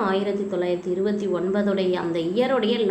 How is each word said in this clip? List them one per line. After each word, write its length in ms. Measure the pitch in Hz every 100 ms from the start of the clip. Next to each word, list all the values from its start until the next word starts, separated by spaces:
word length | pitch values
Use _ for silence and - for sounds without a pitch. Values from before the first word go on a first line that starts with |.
| 202
ஆயிரத்தி 380 | 196 202 202 196
தொள்ளாயிரத்தி 360 | 175 180 180 180 180
இருபத்தி 320 | 196 208 202 175
ஒன்பதுடைய 560 | 185 202 202 190 185 180
அந்த 140 | 170 170 165
இயருடைய 440 | 196 262 262 214 233 202